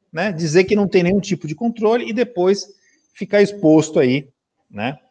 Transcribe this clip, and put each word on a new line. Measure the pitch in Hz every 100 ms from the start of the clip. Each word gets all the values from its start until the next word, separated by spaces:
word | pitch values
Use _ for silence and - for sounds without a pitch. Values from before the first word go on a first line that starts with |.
| _
né, | 156 208
dizer | 160 165 165 190
que | 208
não | 196
tem | 185
nenhum | 175 196
tipo | - 170 151
de | 156
controle | 233 233 214 240 226
e |
depois | 226 247 180 185 202 - _ _ _ _
ficar | - 196 202
exposto | 202 208 156 156 151 180
aí, | 127 135 147 _ _ _ _
né, | 101 113 147 _